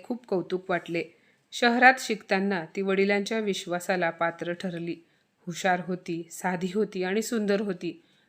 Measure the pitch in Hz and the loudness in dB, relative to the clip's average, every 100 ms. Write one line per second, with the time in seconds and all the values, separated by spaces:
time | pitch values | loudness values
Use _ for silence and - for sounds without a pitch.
0 | - 233 - 185 170 185 - 170 170 165 | -4 -10 -2 -2 -2 -6 -2 -4 -2 -6
1 | - _ _ _ _ - 240 240 247 254 | -6 _ _ _ _ 2 2 8 8 8
2 | - 214 - 196 196 185 160 196 196 190 | 0 -4 0 0 2 -2 -4 -4 0 4
3 | 196 202 196 226 208 185 175 175 190 185 | 4 2 0 -2 -2 -4 -4 -6 -2 0
4 | 170 165 170 165 170 175 190 170 170 - | 0 0 -2 -2 -8 -6 -6 -6 -8 -8
5 | _ _ _ _ - 165 190 180 170 180 | _ _ _ _ -12 -2 0 0 0 -6
6 | - 165 170 - 180 180 185 208 208 190 | -6 -8 -8 -6 -4 -2 -2 0 -2 -2
7 | 185 208 214 233 202 202 208 175 170 - | -2 -2 0 -2 0 0 0 -4 -6 -10
8 | _ _ | _ _